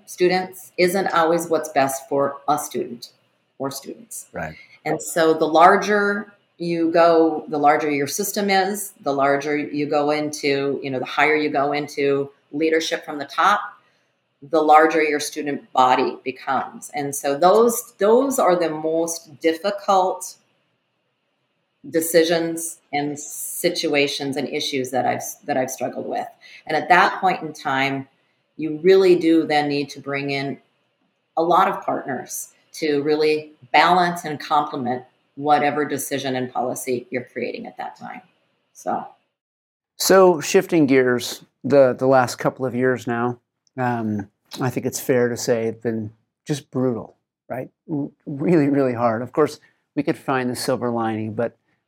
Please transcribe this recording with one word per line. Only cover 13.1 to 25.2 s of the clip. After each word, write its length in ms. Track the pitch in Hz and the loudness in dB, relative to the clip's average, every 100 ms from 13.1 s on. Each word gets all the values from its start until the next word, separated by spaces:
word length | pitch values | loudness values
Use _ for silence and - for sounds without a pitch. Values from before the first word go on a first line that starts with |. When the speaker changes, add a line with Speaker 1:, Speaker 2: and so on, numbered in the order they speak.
| 151 | -12
Speaker 1:
the 80 | 139 | -10
top, 340 | - 175 208 - - _ _ _ _ _ _ | 0 2 2 -2 -16 _ _ _ _ _ _
the 200 | 143 160 | -2 0
larger 400 | 151 151 160 160 | 6 6 6 4
your 160 | 156 143 | 0 -2
student 520 | - 156 147 139 - | -4 -8 -6 -6 -4
body 440 | - 127 131 123 - | 2 4 4 0 -2
becomes. 640 | 131 131 - 131 - 117 - | -10 -10 -4 -4 -4 -12 -12
And 200 | 147 143 139 | -8 -6 -4
so 220 | 143 139 | -2 2
those, 560 | 175 214 240 226 - - | 4 6 4 2 -8 -2
those 420 | 196 233 277 254 | 4 4 4 2
are 160 | 175 175 | 2 2
the 140 | 160 | 0
most 680 | 156 156 160 170 - - 135 | -2 -2 -2 -2 -6 -12 -4
difficult 960 | 160 160 196 202 - 196 185 180 - - _ _ _ _ _ _ _ _ _ _ _ _ _ _ 143 | -2 -2 -4 -6 0 2 2 -2 -10 -18 _ _ _ _ _ _ _ _ _ _ _ _ _ _ -6
decisions 920 | 151 160 170 165 170 165 165 - - _ | -4 2 2 4 2 -2 -6 -10 -14 _
and 280 | 147 147 143 | -6 -4 -6
situations 1160 | - - - - 175 170 165 147 143 - 139 135 | -12 -12 -10 -4 -4 -2 0 2 0 -2 -6 -4
and 100 | 135 | -4
issues 420 | 151 143 139 127 | -4 -4 -4 -4
that 140 | 127 123 | -2 -2
I've, 180 | 123 | -4